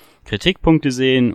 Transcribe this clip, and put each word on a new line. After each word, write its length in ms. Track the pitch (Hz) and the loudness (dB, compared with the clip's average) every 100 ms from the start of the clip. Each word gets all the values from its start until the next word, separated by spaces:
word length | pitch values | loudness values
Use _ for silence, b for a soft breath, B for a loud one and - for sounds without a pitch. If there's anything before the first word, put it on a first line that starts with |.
| b b | b b
Kritikpunkte 680 | - 104 175 190 165 160 143 | -10 -6 -4 -2 0 2 0
sehen, 420 | 127 131 131 120 | -2 0 2 0